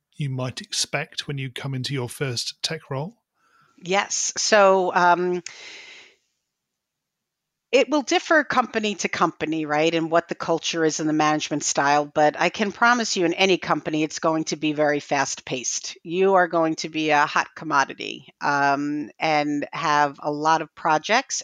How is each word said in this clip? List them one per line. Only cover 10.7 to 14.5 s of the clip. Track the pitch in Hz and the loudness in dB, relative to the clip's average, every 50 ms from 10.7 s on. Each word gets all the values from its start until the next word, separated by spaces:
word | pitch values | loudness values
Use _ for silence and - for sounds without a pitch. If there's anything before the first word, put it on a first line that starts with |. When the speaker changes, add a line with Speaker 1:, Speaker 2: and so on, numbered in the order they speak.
| - 165 160 | -2 0 0
Speaker 2:
is | 156 151 - | 0 0 0
and | 160 156 | -2 0
the | |
management | 156 151 151 151 151 151 - - 156 147 - | 2 2 2 2 2 0 -2 -2 -4 -4 -2
style. | - - - 139 143 147 147 147 | -2 0 2 2 4 4 2 2
But | 147 - 151 151 151 - - | 0 2 4 4 4 4 2
I | 160 180 | 0 0
can | - - 220 202 | 0 0 -4 -2
promise | 170 - 233 233 240 247 220 - - | 0 2 4 4 4 2 0 -2 0
you | 196 175 | 0 0
in | 165 175 | 0 2
any | - 190 196 180 165 | 2 2 2 2 2
company, | - - 170 151 - 170 156 156 156 | 2 0 -2 -2 -2 -2 -2 -2 -2
it's | 151 - - | -2 -4 -2
going | - 165 160 160 156 | -2 0 0 0 -2
to | - | -4